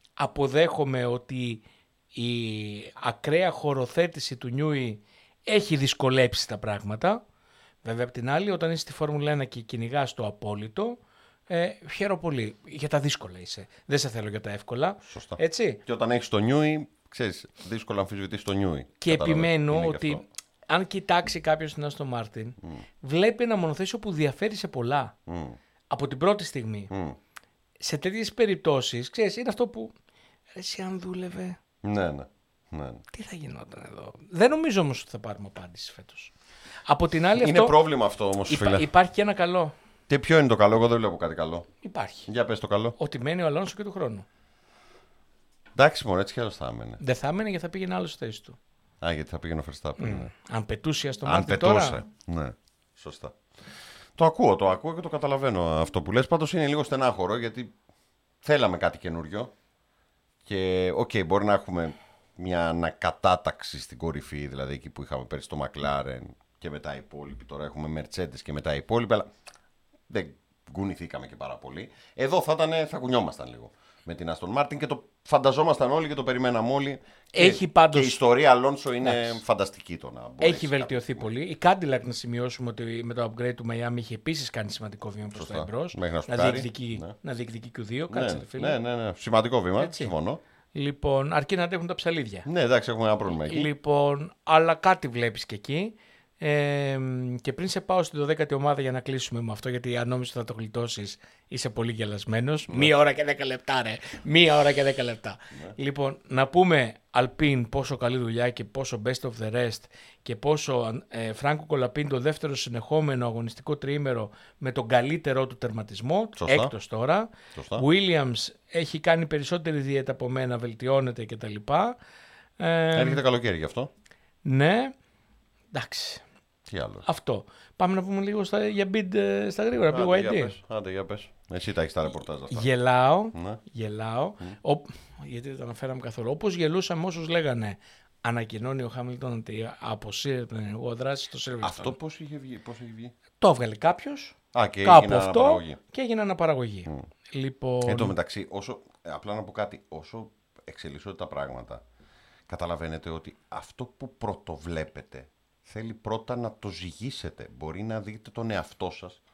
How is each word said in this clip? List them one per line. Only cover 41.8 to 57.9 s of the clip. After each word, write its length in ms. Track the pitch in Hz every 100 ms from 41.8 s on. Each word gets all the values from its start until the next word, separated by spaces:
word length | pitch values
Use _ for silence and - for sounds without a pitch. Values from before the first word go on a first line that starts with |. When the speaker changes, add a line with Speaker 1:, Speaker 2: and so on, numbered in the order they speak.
| - - 101 - -
Speaker 2:
Για 140 | 113 117
πες 140 | 107
το 80 | -
καλό. 260 | 101 117 -
Speaker 1:
Ότι 220 | 156 131
μένει 200 | 127 175
ο 40 | 165
Αλόνσο 300 | 147 185 -
και 80 |
του 80 | 202
χρόνου. 340 | 185 139 104 98 _ _ _ _ _ - - _ _ _ _ _ _ -
Speaker 2:
Εντάξει, 360 | - 143 - 107
μωρέ, 140 | 90
έτσι 120 | 98
κι 60 | -
αλλιώς 160 | 113 -
θα 120 | 62
έμενε. 280 | 57 - -
Speaker 1:
Δεν 160 | 131 123
θα 120 | 139
έμενε 220 | 180 220
γιατί 140 | 180
θα 60 | 170
πήγαινε 220 | 190 185 185
άλλος 160 | 175
στη 140 | - 117
θέση 180 | 107
του. 160 | - - _ _ _ _ 85
Speaker 2:
Α, 80 |
γιατί 160 | 78 76
θα 100 | 80
πήγαινε 200 | 82 80
ο 40 | 73
Verstappen, 220 | 69 76 -
Speaker 1:
Μμ. 60 | 117
Speaker 2:
ναι. 260 | 98 62 - -
Speaker 1:
Αν 160 | 113 107
πετούσε 420 | 110 156 151 143
η 40 | 110
Aston 120 | 135
Speaker 2:
Αν 140 | 170
Speaker 1:
Martin 40 | 147
Speaker 2:
πετούσε, 260 | 98 175 208 151
Speaker 1:
τώρα, 180 | 64 - - -
Speaker 2:
ναι. 280 | 82 69 - _ _ _
Σωστά. 400 | _ 78 - - - _ _ - - - - - -
Το 100 | 165
ακούω, 300 | 160 135 95
το 140 | 95
ακούω 260 | 92 156 165
και 60 |
το 80 | 170
καταλαβαίνω 540 | 147 147 139 135 98 85 78
αυτό 220 | 80 95
που 100 | 76
λες. 160 | 113 131
Πάντως 260 | 165 156
είναι 140 | 180 147
λίγο 160 | 147
στενάχωρο, 540 | 143 135 131 98 92 117
γιατί 360 | 117 117 120 - _